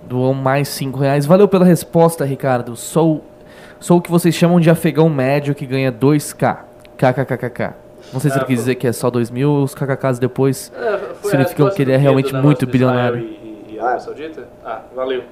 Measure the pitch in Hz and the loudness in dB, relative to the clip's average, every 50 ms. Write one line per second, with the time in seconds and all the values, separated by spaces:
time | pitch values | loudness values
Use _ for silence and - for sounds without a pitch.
0 | - - 123 127 127 131 135 135 135 131 139 143 143 - - - 139 135 123 127 | -12 -6 -4 -2 0 0 0 0 0 0 0 0 -2 -4 -6 -8 -8 -8 -4 -2
1 | 143 139 139 147 143 143 170 190 208 196 202 185 180 180 170 160 - - - 170 | 0 0 0 0 2 4 4 6 6 4 4 4 6 6 4 4 0 -2 2 4
2 | 165 165 165 - 151 135 139 131 - 135 127 120 117 117 117 - - - - 170 | 4 4 2 0 -4 -4 -4 -4 -2 -2 -2 -2 -2 -6 -12 -12 -14 -4 0 2
3 | 156 165 156 147 - - - - - - - - - - - - - - 175 175 | 2 2 0 -2 -4 -14 -20 -20 -20 -20 -20 -20 -20 -20 -20 -20 0 2 2 2
4 | 175 - 170 175 - 175 160 - 180 170 175 180 165 165 165 165 - 170 131 143 | 2 2 -2 2 2 2 2 2 2 4 4 4 4 4 4 4 2 -2 2 2
5 | 160 165 156 135 127 131 139 147 139 139 143 - 143 127 127 135 135 131 123 110 | 2 2 2 0 0 0 0 0 -2 -2 -6 -6 -6 -6 -4 -2 -2 -2 -2 2
6 | 131 139 151 147 - - - - 147 120 92 - - - - - - - - - | 2 2 2 2 0 -4 -6 -2 -2 -2 -2 -2 -10 -20 -20 -20 -20 -20 -6 0
7 | - 127 123 147 131 - 131 113 - 120 - - 110 - - - - - - - | 2 2 2 2 -2 -4 -4 -6 -6 -8 -6 -6 -8 -8 -8 -14 -20 -20 -20 -20
8 | - - - 131 127 151 131 139 131 127 131 120 113 127 127 123 - 123 113 - | -20 -10 -10 -2 -2 0 0 0 0 0 -2 -2 0 -2 -2 0 0 -2 -2 0
9 | - 123 120 123 120 113 123 120 139 147 147 143 139 135 - - 147 131 139 - | -2 -2 0 0 -2 -2 -2 -2 0 0 2 0 0 -2 -4 -6 -4 -4 -4 -2
10 | - 135 127 117 131 123 123 - 135 135 131 - - - - - 240 226 202 - | -2 -2 -2 0 -2 -4 0 0 0 0 0 -2 -8 -16 -14 -6 -4 -4 -4 -4
11 | - - - - - - - 135 135 - - - 147 135 - - 143 127 131 131 | -6 -10 -14 -8 -4 -2 0 0 0 0 2 0 0 0 2 0 0 2 2 4
12 | 139 139 131 131 135 135 - 131 135 147 151 - 131 127 123 127 127 127 123 123 | 4 4 4 4 2 0 -2 2 4 4 4 4 0 0 2 2 2 2 2 0
13 | 123 120 120 120 113 110 107 104 - 110 107 104 107 104 107 107 110 123 123 120 | 0 -2 -2 -4 -6 -10 -12 -16 -18 -18 -18 -18 -18 -16 -12 -6 -4 -4 -4 -4
14 | 113 117 113 123 151 160 156 135 123 - - - - 127 113 110 - - 117 127 | -6 -10 -14 -12 -14 -14 -14 -16 -18 -20 -20 -20 -14 -12 -12 -12 -14 -14 -10 -8
15 | 131 131 131 123 113 - | -6 -6 -6 -6 -8 -12